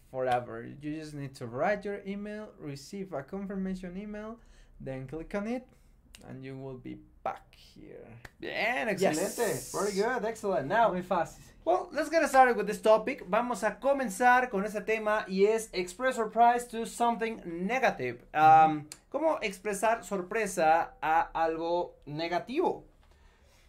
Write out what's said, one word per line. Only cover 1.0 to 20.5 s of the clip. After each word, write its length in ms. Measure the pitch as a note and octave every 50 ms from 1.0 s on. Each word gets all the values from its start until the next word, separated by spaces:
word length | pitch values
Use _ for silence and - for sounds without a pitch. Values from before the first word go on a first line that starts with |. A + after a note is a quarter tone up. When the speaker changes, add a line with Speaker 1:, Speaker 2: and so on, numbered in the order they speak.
Speaker 1:
just 140 | D#3 D3+ D3+
need 200 | C#3+ C#3 C3 C3+
to 100 | - C3
write 400 | A2+ A#2 C3 D#3 G3 G#3+ G3 G3+
your 160 | G#3 G3+ G3 -
email, 440 | G3 G3+ G3+ G3+ G#3 G#3 G#3+ G#3+ G#3 - -
receive 540 | - D3 C#3 C#3 - - - G3+ F#3 F#3+ D#3+
a 80 | C#3 C#3
confirmation 720 | - - G3 G3+ F#3+ G3+ F#3+ F#3+ F#3+ F#3+ F#3 F#3 F3 F3
email, 400 | F#3+ G#3 G#3+ G#3 G#3 G#3+ A3 A#3 A#3 - - - - - - - -
then 280 | - C3+ C3 C3 C3
click 280 | - - D#3+ - - -
on 120 | G3+ G3+
it, 200 | A3+ B3 C4 B3 - - _ _ - _ _ _ - - - - -
and 160 | B2+ C3 C3
you 140 | C3+ C3+ C3+
will 180 | C3+ C3+ C3
be 220 | B2 B2+ B2+ B2 B2 - - - - -
back 240 | - - - - - -
here. 500 | - - - - - G2+ G2+ - - E2 - A2+ A#2 - - - -
Speaker 2:
Bien, 500 | - D#2+ D2 C3 F#3+ A3+ B3 C4+ C4+ A3+
excelente. 500 | G3 F3+ F#3+ F#3 D#3 D#3 F#3+ A3 A3+ -
Speaker 1:
Yes. 340 | A#3 G3 D3+ B2 - - -
Speaker 2:
Very 200 | D#3+ F#3+ G#3 G3
good, 340 | F#3+ G#3 A#3+ B3+ A#3 G3
excellent. 400 | A3 A3 - - G3 F#3 D#3+ C3 C#3+
Now, 220 | G3 A3+ A#3 G3+ F3+
Speaker 1:
Muy 80 | F3+
fácil. 380 | F3 - G3 E3+ D#3+ - - - - - - - -
Speaker 2:
well, 240 | D#4+ F4+ F#4 F#4+ - -
let's 180 | C#4+ D#4 D#4
get 180 | D#4 E4 D4+ -
started 260 | C4 C4 C4 B3 A#3+
with 120 | G3+ G#3
this 160 | G3 G3+ F#3 -
topic. 420 | A3 G#3+ G#3+ A3 A#3 - - G3
Vamos 380 | F3+ F#3+ A3+ A#3+ B3 A#3+ F#3 -
a 160 | G#3+ - -
comenzar 720 | - C4+ C#4 C4+ C4 G#3+ F#3+ - B3 B3 B3 B3+ B3+ B3
con 120 | G#3+ F#3+ G3
este 180 | G#3+ G3 G#3 F#3+
tema 400 | G#3+ A3 A3 G#3+ G#3+ G#3+ G#3+ -
y 200 | F3+ F#3+ F#3+ G3
es 240 | G#3+ A3+ A3+ A3 - -
express 440 | F#3 F3+ F3+ - - B3+ C4 B3
surprise 500 | A#3 A3 - - A3+ A#3 A#3+ A#3+ A#3+ A#3+
to 180 | - A3 A3+ A3+
something 560 | G3 - - A#3+ A#3 A#3 G3 A3+ A3 A3+ - -
negative. 800 | F3 E3 E3+ F3+ G3+ A#3+ C4 B3+ G3+ - - B2+ B2 A#2 - - - -
Um, 60 | D3+ D#3
Speaker 1:
Ujú. 440 | D#3 D#3 D#3+ D#3 D#3 D3+ D3+ D3 - - - _ _
Speaker 2:
¿cómo 280 | - C#4+ D#4 D#4+ D4 - A3
expresar 640 | G#3 F#3 - - G#3 G3+ F#3+ - A3 A3+ A3+ -
sorpresa 840 | - G3+ F3+ F3+ F3+ - A3+ G#3+ F#3+